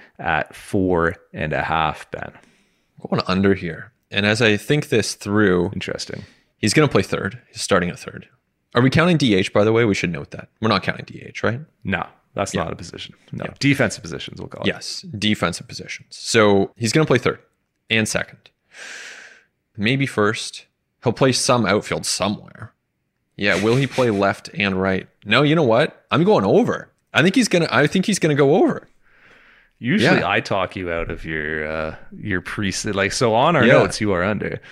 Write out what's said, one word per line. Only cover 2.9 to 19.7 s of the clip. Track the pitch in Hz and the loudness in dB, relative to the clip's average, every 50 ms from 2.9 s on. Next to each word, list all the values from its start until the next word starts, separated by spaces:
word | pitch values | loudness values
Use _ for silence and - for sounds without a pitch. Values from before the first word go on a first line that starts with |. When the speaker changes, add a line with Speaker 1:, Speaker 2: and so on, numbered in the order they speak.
| _ - | _ -18
Speaker 2:
I'm | - - | -8 -4
going | 196 - - - | -4 -4 -2 0
under | 92 95 98 98 98 | 0 2 4 2 2
here. | 92 95 82 78 - - - _ _ _ _ | 2 -2 -6 -10 -10 -14 -18 _ _ _ _
And | 107 101 101 | -4 0 0
as | 104 110 110 | 2 2 4
I | 120 107 104 104 | 4 4 2 2
think | - - 147 151 147 - | 0 0 0 0 0 0
this | 131 110 95 - - | 0 0 0 0 -6
through, | - - 104 101 107 107 95 90 87 87 95 - | -8 -4 0 2 4 4 4 4 4 2 0 -4
Speaker 1:
Interesting. | 92 - - - - - - - - 101 - _ _ _ _ _ _ | -6 -8 -6 -8 -8 -8 -10 -12 -12 -14 -16 _ _ _ _ _ _
Speaker 2:
he's | 110 107 - | -2 0 2
gonna | 156 151 135 | 2 2 4
play | - 107 95 | 2 0 0
third. | - - - 110 98 - - - _ | 0 -4 -4 -4 -6 -8 -12 -16 _
He's | - - | -12 -10
starting | - - 101 90 87 87 | -4 0 0 0 0 -2
at | - - | -6 -8
third. | - - - - - - _ _ _ _ _ _ _ _ - | -14 -14 -14 -16 -16 -18 _ _ _ _ _ _ _ _ 0
Are | 120 | 2
we | 127 135 | 2 4
counting | - 160 160 180 175 147 | 4 4 4 4 4 2
D | 139 117 98 | 4 4 4
H, | 92 98 - - | 2 2 2 2
by | 107 104 | 2 2
the | 110 | 4
way? | 110 117 120 | 4 4 2
We | 107 95 | 2 2
should | - - 90 | 0 -2 -4
note | 82 73 73 - | -4 -6 -10 -12
that. | - - - - _ _ | -14 -16 -16 -18 _ _
We're | 110 113 | 0 0
not | 104 92 - | 0 0 0
counting | - - - - | -4 -6 -8 -10
D | - - - - | -16 -16 -16 -18
H, | - - - - | -16 -10 -6 -4
right? | 104 113 131 160 - _ _ - | -4 -4 -4 -8 -14 _ _ -6
Speaker 1:
No, | 98 95 85 - - - _ _ _ _ | -4 -4 -4 -4 -8 -12 _ _ _ _
that's | - 98 - - | -6 -4 -4 -4
Speaker 2:
Yeah. | 98 82 | -4 -4
Speaker 1:
not | 85 - | -4 -8
a | |
position. | - 87 - - - - - - _ _ _ | -10 -12 -14 -16 -16 -16 -18 -20 _ _ _
No. | - - - | -12 -12 -12
Speaker 2:
Yeah. | - - - | -12 -6 -2
Speaker 1:
Defensive | - 139 139 - 123 95 - - | 0 0 2 2 0 -2 -2 -6
positions, | - 85 73 67 - - - - | -10 -12 -12 -12 -12 -14 -14 -14
we'll | 90 - | -14 -14
call | - - - | -12 -6 -6
it. | 95 | -6
Speaker 2:
Yes, | - - - - - - - 180 127 101 | -6 -6 -8 -12 -12 -12 -12 -12 -8 -4
defensive | 107 104 107 - 101 85 87 - - - | -2 -2 -2 0 -2 -4 -4 -6 -12 -16
positions. | - - - - - - - _ - | -16 -16 -14 -14 -16 -16 -18 _ -20
So | - - - - 113 107 104 101 98 98 - - | -14 -6 0 2 4 6 6 6 4 2 0 -4
he's | - 117 107 | -4 -4 0
gonna | - 156 156 | 2 2 4
play | - 131 117 | 4 2 2
third | - - - - _ _ _ _ _ _ _ _ _ - | 2 0 -2 -4 _ _ _ _ _ _ _ _ _ -2
and | 113 113 110 - | 0 0 0 0
second. | - 85 - - - - _ _ _ _ _ _ _ - - - - - - - - - - - - - _ _ _ _ _ _ | -2 -4 -6 -8 -12 -20 _ _ _ _ _ _ _ -20 -18 -18 -18 -18 -18 -18 -20 -20 -20 -20 -20 -20 _ _ _ _ _ _